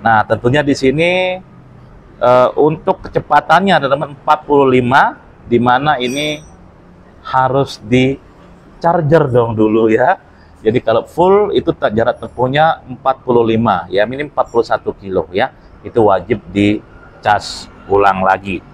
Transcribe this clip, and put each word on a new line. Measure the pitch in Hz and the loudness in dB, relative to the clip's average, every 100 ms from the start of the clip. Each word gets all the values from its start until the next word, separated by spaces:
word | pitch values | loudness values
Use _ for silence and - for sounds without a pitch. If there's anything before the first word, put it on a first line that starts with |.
Nah, | 113 110 104 | 2 2 2
tentunya | 110 123 143 143 | -2 0 0 0
di | |
sini, | 135 131 143 170 180 185 185 - - - - - - - - | 0 0 0 0 0 -2 -6 -14 -20 -20 -20 -20 -20 -20 -4
eh, | 123 127 123 - | 2 4 2 2
untuk | 147 156 - 190 - | 0 0 -4 -6 -6
kecepatannya | 160 - 147 - 160 196 165 | -8 0 -2 2 2 2 0
ada, | 139 | 0
teman, | 139 147 143 | -2 -4 -8
empat | - 151 | -2 -2
puluh | - 143 135 | 2 2 4
lima, | 127 123 135 208 - - - - | 2 2 2 2 -2 -20 -20 -2
di | 117 | 0
mana | 120 123 147 139 | 2 0 0 -2
ini | 123 139 151 147 - - - - - - - - | -4 -4 -6 -8 -14 -20 -20 -20 -20 -20 -20 -20
harus | - 131 131 135 135 - | -4 -2 0 0 -2 -8
di | 107 127 131 135 - - - - - - | -2 0 0 -4 -12 -20 -20 -20 -20 -4
charger | 170 175 147 160 139 | -2 0 2 2 2
dong | 120 117 | 0 0
dulu | 110 110 110 113 | 0 0 2 2
ya. | 110 127 190 - - - - | 2 0 -2 -8 -20 -20 -6
Jadi | 110 120 | -2 -2
kalau | - 113 - | 0 -2 -4
full | - 180 196 208 | -2 2 2 2
itu | 185 170 | -2 -2
tak | 160 131 | -4 -4
jarak | 107 117 - | -2 -2 -4
tempuhnya | 113 - 127 143 160 - | -10 -6 -2 0 0 0
empat | - 127 135 131 | -10 -6 -4 -4
puluh | - 120 113 | 0 0 2
lima | 113 113 92 90 | 0 0 -2 -2
ya, | 95 107 | -2 -2
minim | 135 147 | -4 -8
empat | - 123 | -6 -2
puluh | 117 113 | -2 -2
satu | 110 - | -4 -6
kilo | 95 98 92 80 | -10 -6 -6 -4
ya. | 92 131 - - - 101 | -4 -4 -6 -20 -20 -6
Itu | 120 107 | 0 2
wajib | 95 90 110 - | 2 -2 -6 -4
di | 95 104 107 - - - - | -2 0 -2 -8 -20 -20 -8
cas | 110 104 - - - - - | -2 -2 -2 -16 -18 -20 -2
ulang | 98 101 95 95 | 2 2 2 0
lagi | 95 98 87 - | -2 -2 -10 -10